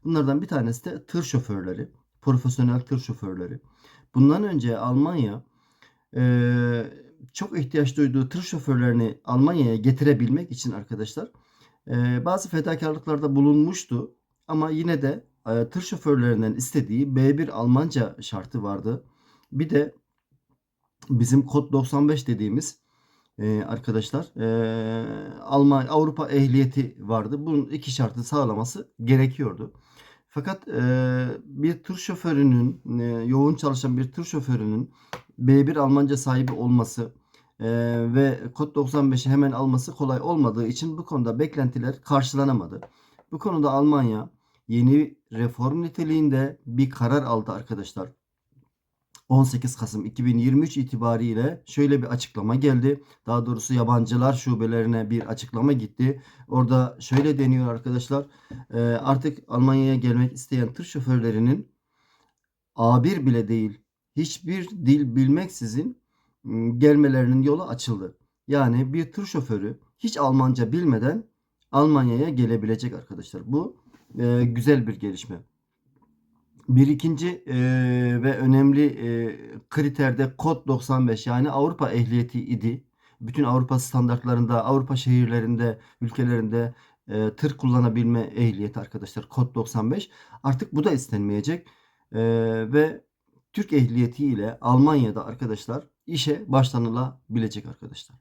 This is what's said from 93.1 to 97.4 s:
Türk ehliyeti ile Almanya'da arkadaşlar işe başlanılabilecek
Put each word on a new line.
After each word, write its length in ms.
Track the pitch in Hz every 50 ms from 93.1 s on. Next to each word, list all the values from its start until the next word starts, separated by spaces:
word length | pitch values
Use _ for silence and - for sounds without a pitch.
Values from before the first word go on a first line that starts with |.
| _ _ _ _ _ _ _ _ _
Türk 200 | - 208 - 156
ehliyeti 520 | 143 127 110 117 120 123 120 123 - -
ile 320 | - 123 101 101 110 117 -
Almanya'da 640 | - 120 123 127 139 151 156 143 123 110 98 107 82
arkadaşlar 640 | 95 113 123 131 113 107 104 - - 120 143 - _ _ _ _
işe 380 | - 170 147 127 147 147 - 214 -
başlanılabilecek 1200 | 135 135 131 127 - 120 117 113 113 123 127 131 - - _ _ 107 117